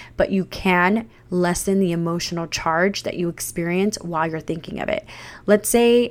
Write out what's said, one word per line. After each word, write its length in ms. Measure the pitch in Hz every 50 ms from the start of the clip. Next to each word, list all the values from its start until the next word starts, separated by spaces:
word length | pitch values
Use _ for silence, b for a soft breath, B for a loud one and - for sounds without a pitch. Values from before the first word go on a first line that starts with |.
| B B -
but 140 | - 185 -
you 140 | 196 190 180
can 640 | - - - - 196 180 175 175 185 208 220 226 b b b b -
lessen 500 | 180 180 175 175 175 - - 202 196 196
the 120 | 196 175
emotional 540 | 170 170 170 165 170 175 - - 180 170 170
charge 580 | 156 - - - 165 160 165 180 202 196 - -
that 100 | - -
you 140 | - 175 170
experience 680 | 165 - - - - - 170 170 175 185 196 208 208 -
while 280 | - 170 170 156 160 165
you're 120 | 160 160
thinking 400 | 151 - 160 165 - - - -
of 80 | - -
it. 160 | - - B B B B B B B B B
Let's 220 | - 208 208 208 -
say 420 | - 233 240 233 240 240 240 -